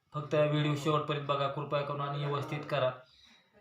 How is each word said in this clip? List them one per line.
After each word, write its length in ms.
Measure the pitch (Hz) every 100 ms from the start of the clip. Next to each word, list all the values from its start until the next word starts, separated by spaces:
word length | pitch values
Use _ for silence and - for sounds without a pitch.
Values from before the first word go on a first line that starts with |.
| _
फक्त 200 | 151 143
व्हिडिओ 420 | 151 147 151 147 139
शेवटपर्यंत 520 | 160 151 151 143 139
बघा 200 | 143 139
कृपया 340 | 151 143 147
करून 200 | 143 143
आणि 240 | 143 143 143
व्यवस्थित 340 | 143 - 147 -
करा. 220 | 143 127 - - - - - _ _